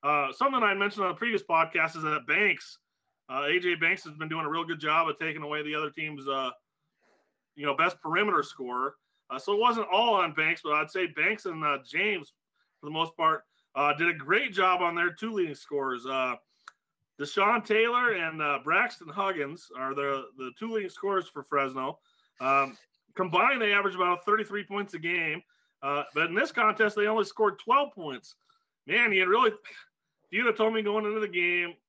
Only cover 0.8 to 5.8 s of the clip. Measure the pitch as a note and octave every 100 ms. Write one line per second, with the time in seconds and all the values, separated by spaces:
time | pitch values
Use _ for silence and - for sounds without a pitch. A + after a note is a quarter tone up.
0.8 | G3+ G#3 F#3+ F3+ A#3 G#3 - E3 D#3+ E3+
1.8 | D#3+ E3 D#3 D3+ A#2+ E3 G#3 D3+ - -
2.8 | _ _ _ _ _ C3 C#3+ F3+ F3+ E3+
3.8 | E3 F#3 D#3+ D3+ D#3 D#3+ D3+ E3 E3 D#3+
4.8 | D3+ D#3 E3 D3 D#3+ D3+ D3 D3+ D3+ D3+